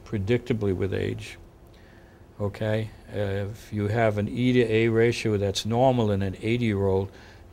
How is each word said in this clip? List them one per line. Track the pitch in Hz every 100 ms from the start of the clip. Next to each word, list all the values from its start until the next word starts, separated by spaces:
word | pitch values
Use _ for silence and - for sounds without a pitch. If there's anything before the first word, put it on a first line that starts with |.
predictably | - 110 98 120 - 113 104 92
with | 98
age. | 101 98 107 107 - - - - - - - - - - -
Okay, | 101 - 110 107 110 - - 104
uh, | 101 98 101
if | 110 -
you | 104 101
have | 117 113 104
an | 104
E | 120 123
to | 123 113
A | 110 117
ratio | 113 117 117 117 104
that's | 98 95 104
normal | 117 131 123 107
in | 98
an | 98 87
eighty-year-old, | 110 120 117 101 98 95 98 - - - -